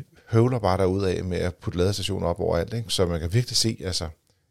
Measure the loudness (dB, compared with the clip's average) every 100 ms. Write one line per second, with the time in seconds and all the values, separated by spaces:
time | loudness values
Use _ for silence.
0 | -6 -18 0 4 4 4 0 2 2 2
1 | 0 -2 -2 -2 -2 -4 -4 0 0 0
2 | -4 -2 -2 -2 0 0 -2 -4 -2 0
3 | 0 0 0 0 0 0 0 -2 -4 -6
4 | -6 -10 _ _ _